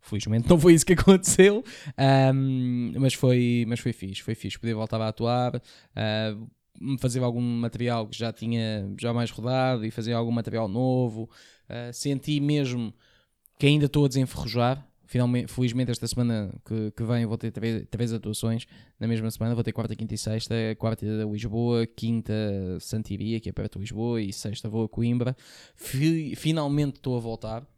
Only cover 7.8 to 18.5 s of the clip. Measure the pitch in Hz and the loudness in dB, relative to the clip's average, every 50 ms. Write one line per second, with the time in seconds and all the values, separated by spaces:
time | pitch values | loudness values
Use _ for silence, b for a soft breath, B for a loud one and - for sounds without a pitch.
7.8 | 120 120 120 117 110 104 - - 110 113 110 - - 113 117 117 113 110 110 107 | -4 -2 -2 -2 -4 -6 -8 -6 -6 -6 -6 -6 -6 -4 -2 -2 -2 -2 -4 -4
8.8 | 98 98 101 98 - 120 117 120 120 110 - - 110 120 127 131 131 131 131 120 | -6 -6 -8 -6 -4 -2 0 0 -2 -2 -4 -6 -4 -2 0 0 2 0 0 0
9.8 | 107 110 107 - 113 113 120 117 117 117 117 117 110 - 101 113 113 101 95 117 | -2 -4 -6 -4 -4 -2 -2 -2 0 0 -2 -2 -2 -2 -2 -2 -2 -2 -2 0
10.8 | 127 131 127 127 127 120 107 113 113 B B B B B B B B _ - 120 | 0 2 2 2 0 0 -2 -6 -10 B B B B B B B B _ -12 -10
11.8 | 120 120 123 - - 147 139 135 127 - 151 147 143 143 151 147 143 127 123 123 | -10 -10 -10 -6 -2 -2 -2 -2 -2 -2 0 0 2 2 2 2 2 0 -2 -4
12.8 | 117 107 - b b b b b b b b _ _ - _ _ - 143 147 151 | -4 -6 -8 b b b b b b b b _ _ -20 _ _ 4 4 6 6
13.8 | 143 139 - 147 143 139 123 135 131 123 - - 131 120 104 123 120 123 131 139 | 4 2 2 2 2 2 2 0 -2 -2 -2 -8 -8 -4 -2 0 2 0 0 -2
14.8 | - _ _ _ _ - - 123 123 123 123 123 120 - - - 127 123 117 127 | -8 _ _ _ _ -4 -2 0 2 2 2 0 -2 -4 -4 -2 -2 0 0 0
15.8 | 127 120 120 - - 117 - 123 123 120 117 110 104 95 - - - - 110 110 | -2 -2 -2 -4 -4 -6 -2 -2 0 0 0 -2 -4 -6 -8 -12 -10 -6 -6 -4
16.8 | 110 107 - - 113 113 120 117 117 110 110 110 - 113 110 - 101 113 113 110 | -4 -4 -6 -6 -4 -2 0 0 0 -2 -4 -4 -6 -8 -8 -4 -4 -4 -4 -4
17.8 | - - - 104 120 117 113 113 - 104 107 - - 113 | -6 -8 -6 -4 -4 -4 -4 -6 -6 -6 -6 -4 -2 -2